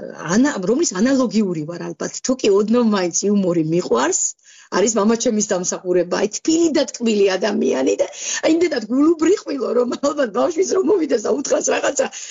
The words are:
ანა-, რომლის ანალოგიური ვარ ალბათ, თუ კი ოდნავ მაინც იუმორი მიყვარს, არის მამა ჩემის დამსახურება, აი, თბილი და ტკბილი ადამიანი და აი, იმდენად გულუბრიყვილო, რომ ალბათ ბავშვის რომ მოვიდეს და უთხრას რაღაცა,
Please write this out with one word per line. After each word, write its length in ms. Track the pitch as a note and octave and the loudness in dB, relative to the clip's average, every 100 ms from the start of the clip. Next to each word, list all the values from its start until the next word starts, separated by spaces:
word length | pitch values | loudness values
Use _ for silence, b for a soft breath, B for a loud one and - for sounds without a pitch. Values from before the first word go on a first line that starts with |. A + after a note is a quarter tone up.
| - - D3+ | -10 -10 -2
ანა-, 320 | G3+ C#4+ G#3 | 2 2 0
რომლის 340 | F3+ B3 E4+ | -2 0 -2
ანალოგიური 720 | F#3 B3 C4+ B3 G3+ G3+ E3 | 0 2 2 2 0 0 -2
ვარ 220 | D3 E3+ E3+ | -8 -10 -10
ალბათ, 340 | E3 - - | -8 -10 -6
თუ 160 | - B3+ | -4 0
კი 160 | A3+ | 2
ოდნავ 400 | G3 G#3+ A#3+ A3+ | 2 2 2 2
მაინც 320 | G#3 F3+ - | 0 0 -2
იუმორი 400 | G3+ G3+ F#3 E3+ D#3 | 0 0 2 0 0
მიყვარს, 560 | E3+ - A#3+ C#4+ F#4+ - - B B B | -2 0 0 0 -2 -4 -8 B B B
არის 220 | F3 G#3+ A3+ | 0 0 2
მამა 200 | G#3 A3+ | 2 2
ჩემის 320 | C4 G#3+ G3 | 0 0 0
დამსახურება, 720 | F#3 F3+ F3 F3+ F3+ F3 F3+ | -2 -4 -6 0 0 0 0
აი, 100 | G#3 | -2
თბილი 400 | - - D#4+ E4 | -2 0 2 2
და 120 | C#4 C4+ | 2 -2
ტკბილი 400 | - A#3 G#3 G3 | -2 0 2 2
ადამიანი 680 | F#3 G#3 G#3+ A#3 C4 C4+ - | 2 0 0 0 0 0 0
და 120 | - | -2
აი, 440 | - - - - | -6 -8 -2 2
იმდენად 320 | E4 F4 C#4 G#3 | 2 2 0 -2
გულუბრიყვილო, 840 | B3+ D4+ E4 D#4+ G#4 - C#4+ A3 | 2 4 4 2 2 -2 -4 -2
რომ 240 | A#3 B3 - | 0 0 -2
ალბათ 340 | C#4 D4 B3 | -2 0 -2
ბავშვის 380 | G3 C4+ D#4+ F#4+ | 0 0 0 0
რომ 140 | F#4+ D#4+ | 0 2
მოვიდეს 380 | G4+ C#4+ A#3+ | 2 2 0
და 80 | - | 0
უთხრას 380 | B3+ - - - | -2 0 -2 0
რაღაცა, 360 | - D4+ C#4+ B3 B B | -2 -2 -2 -4 B B